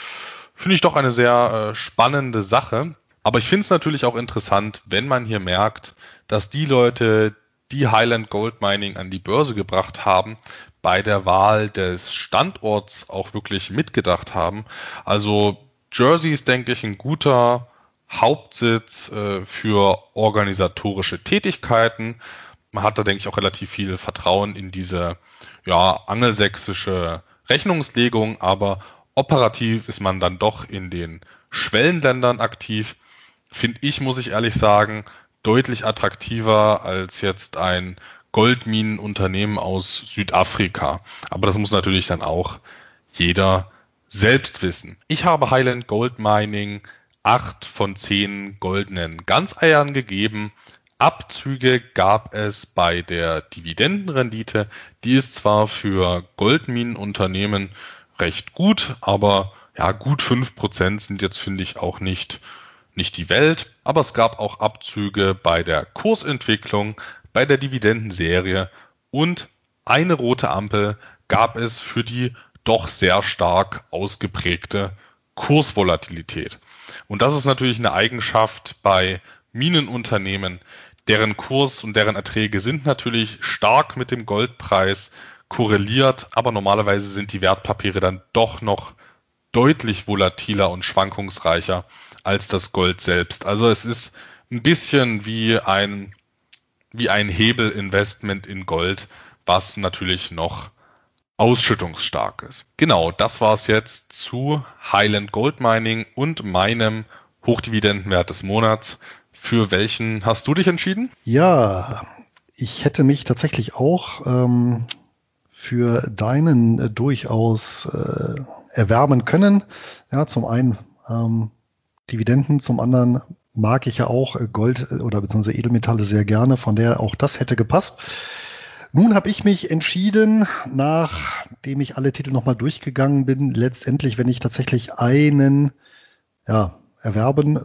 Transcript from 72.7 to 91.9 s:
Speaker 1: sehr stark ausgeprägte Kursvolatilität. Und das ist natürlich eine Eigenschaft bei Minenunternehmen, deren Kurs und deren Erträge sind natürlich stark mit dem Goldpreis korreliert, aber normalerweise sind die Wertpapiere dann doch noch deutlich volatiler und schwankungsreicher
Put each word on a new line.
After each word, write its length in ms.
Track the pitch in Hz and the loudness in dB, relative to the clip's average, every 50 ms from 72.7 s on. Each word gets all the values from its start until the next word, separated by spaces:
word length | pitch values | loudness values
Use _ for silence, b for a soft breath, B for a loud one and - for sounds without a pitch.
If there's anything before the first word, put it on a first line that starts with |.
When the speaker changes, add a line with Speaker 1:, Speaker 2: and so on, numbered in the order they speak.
| 110 - 87 | 2 2 2
Speaker 1:
sehr 360 | 82 - - 95 90 90 101 - | -2 -4 0 2 4 4 4 2
stark 640 | - - - 92 90 87 92 98 101 - - - - | 0 -2 0 2 2 4 2 2 0 -4 -16 -14 -10
ausgeprägte 1000 | - 87 98 101 - - - 90 - - - 87 87 85 - - - 101 98 98 95 b b b b b b _ - | -8 -6 -6 -6 -6 -6 -8 -6 -6 -4 -2 -2 -2 -2 -4 -6 -4 -4 -4 -4 -8 b b b b b b _ -14
Kursvolatilität. 1200 | - - - 147 156 143 - - 104 98 90 82 78 - - 85 85 80 - - 82 - - - - B B B B B B B B B | -8 0 4 4 4 4 2 0 0 2 2 2 0 -2 -10 -14 -14 -12 -10 -10 -10 -10 -10 -12 -18 B B B B B B B B B
Und 140 | B 104 98 | B -2 0
das 140 | 117 139 151 | 2 2 2
ist 100 | 143 123 | 2 0
natürlich 340 | 139 131 - 131 127 117 110 | 0 0 0 0 -2 0 0
eine 140 | 117 101 71 | 0 0 2
Eigenschaft 840 | 92 107 110 123 117 101 - - 110 110 107 - - - - - _ - | 2 0 0 -2 -4 -4 0 2 2 2 2 -2 -10 -18 -18 -10 _ 2
bei 380 | 98 95 92 92 92 95 90 b b b b b b - | 4 4 4 2 0 -2 -6 b b b b b b -8
Minenunternehmen, 1080 | 113 135 170 175 156 143 101 120 123 110 - 113 101 95 95 98 98 98 92 90 90 B B B B B B B B - | -4 -2 2 2 2 0 0 -6 -8 -4 -2 -2 -2 -2 -2 -4 -4 -4 -6 -8 -10 B B B B B B B B 0
deren 300 | - 107 107 110 107 104 | 2 2 2 2 0 -2
Kurs 460 | - - - 131 135 139 135 - - - | -6 -6 -2 0 0 0 0 -2 -6 -8
und 120 | 110 104 | -2 0
deren 200 | 110 104 107 101 | 2 2 2 0
Erträge 440 | 98 95 - - 107 107 104 107 98 | -4 -6 -4 -2 -2 -2 0 -2 -2
sind 260 | 92 117 156 151 131 | -2 -2 -4 -2 -2
natürlich 520 | 151 131 - - 120 117 117 110 107 107 - | -2 -2 -2 -2 -2 -2 -2 -2 -2 -6 -10
stark 580 | - - - - - 104 120 143 156 - - | -8 -8 -4 0 2 4 4 4 2 2 -4
mit 140 | 131 123 - | -8 -4 -4
dem 140 | 123 120 110 | -4 -6 -4
Goldpreis 840 | - 101 104 117 123 120 - - - 101 95 95 95 98 - - - B B B B B B B | -4 -2 -2 -2 -2 -4 -8 -2 0 2 2 4 2 0 -4 -6 -14 B B B B B B B
korreliert, 800 | B - - 120 104 104 98 101 104 117 131 139 131 127 - - - - | B -2 -2 2 2 2 2 2 2 2 4 4 4 2 0 -6 -4 -2
aber 180 | 113 117 123 | 0 0 0
normalerweise 580 | 110 104 98 98 101 107 104 101 98 101 101 101 | -2 0 2 2 2 2 4 2 0 0 -2 -6
sind 240 | 98 101 104 101 - | -8 -8 -8 -6 -6
die 80 | 92 | 0
Wertpapiere 580 | 95 92 98 95 - - 104 - - 98 92 98 | 2 2 2 0 0 -6 -6 -4 -4 -4 -2 0
dann 220 | 92 92 92 92 _ _ | 0 0 -2 -4 _ _
doch 300 | - 113 117 113 - - | 2 2 2 2 0 -6
noch 320 | 110 107 98 - - - - b b b b b b b _ _ _ _ | -4 -4 -4 -4 -6 -14 -20 b b b b b b b _ _ _ _
deutlich 560 | - 120 123 147 160 - - 113 101 92 - | 2 4 4 4 4 2 0 -4 -4 -4 -4
volatiler 640 | - 104 98 95 90 - - - - 104 98 98 87 | -4 0 2 2 0 0 -4 -6 -4 0 2 2 0
und 160 | 90 92 - | 0 -4 -6
schwankungsreicher 1000 | - - 95 95 98 - - 101 95 95 - - 82 85 87 - - 92 87 87 B | -2 0 0 0 0 -4 -10 -10 -10 -8 -4 0 0 0 0 0 -2 -4 -4 -4 B